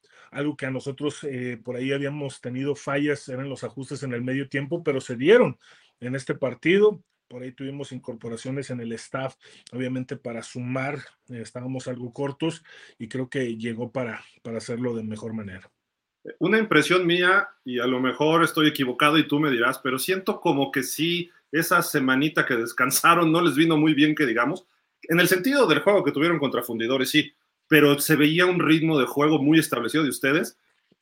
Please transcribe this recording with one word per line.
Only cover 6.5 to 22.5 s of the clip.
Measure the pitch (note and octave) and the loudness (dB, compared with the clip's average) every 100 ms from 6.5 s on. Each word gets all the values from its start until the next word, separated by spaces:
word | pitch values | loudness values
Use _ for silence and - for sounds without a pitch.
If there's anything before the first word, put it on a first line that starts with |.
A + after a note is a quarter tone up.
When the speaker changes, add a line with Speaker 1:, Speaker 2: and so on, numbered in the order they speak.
| A#2+ D#3 G3 G#3+ F#3 _ _ _ | -2 2 4 4 2 _ _ _
Speaker 1:
Por | B2+ | -14
ahí | C3 | -14
tuvimos | C3 C3+ C#3 C3+ | -12 -10 -10 -12
incorporaciones | B2+ B2 A#2 A#2 A2+ C3 C#3 C3 | -12 -12 -12 -10 -10 -8 -8 -8
en | B2 | -8
el | A#2 | -8
staff, | A2 - C3 C3 - - - - | -10 -8 -8 -8 -10 -20 -20 -14
obviamente | B2 B2+ B2+ B2+ C3+ | -6 -6 -6 -8 -10
para | B2 A#2 | -10 -12
sumar, | - B2+ B2 C3 C3+ D3 - _ - | -12 -10 -6 -4 -6 -8 -14 _ -16
eh, | B2 | -14
estábamos | A2 B2+ B2+ C3 C3 | -12 -12 -10 -8 -8
algo | A#2+ B2 | -10 -10
cortos | B2+ C#3 C3+ D#3+ D#3+ - - - - | -8 -8 -4 -6 -6 -14 -20 -20 -16
y | A2+ | -10
creo | B2+ B2+ | -8 -6
que | C#3 A#2+ A2+ | -4 -4 -6
llegó | A#2 A2+ A#2+ | -6 -6 -8
para, | C3+ A#2+ G2+ - _ | -6 -6 -10 -16 _
para | A#2 A2+ | -10 -8
hacerlo | A#2 A#2 B2 A2+ | -6 -6 -4 -6
de | |
mejor | A2 G#2+ A2+ | -8 -10 -10
manera. | A2 G2 F2+ - _ _ _ _ _ - - | -10 -10 -14 -20 _ _ _ _ _ -16 -4
Speaker 2:
Una | F#3 A3 | 2 2
impresión | A3 D#3 C#3+ F3+ F3 | 4 4 4 2 2
mía, | F3 F3+ G3 G3 - | 2 4 2 0 -8
y | C3 A#2+ | -6 -2
a | B2 | 0
lo | B2+ | 0
mejor | C3 B2 D3+ E3 | 0 2 2 4
estoy | E3 - D3+ | 2 4 2
equivocado | C#3+ B2+ B2 D3 D#3 | 2 -2 2 4 4
y | D3 | 2
tú | D3 | 2
me | D3+ | 2
dirás, | A#2+ A#2+ - | 2 0 0
pero | C3+ C3 | -4 -4
siento | - F#3+ F#3+ F#3+ | -2 -4 -4 -2
como | F3 C#3 C3+ | 0 0 0
que | C#3 | -2
sí, | B2+ - E3 F3 E3+ _ _ | -4 -4 -2 -2 -6 _ _
esa | D3+ D#3+ F3 | -2 2 0
semanita | E3 D3 C3 C3 D3+ D#3 | 2 0 2 2 2 0
que | C#3+ | 0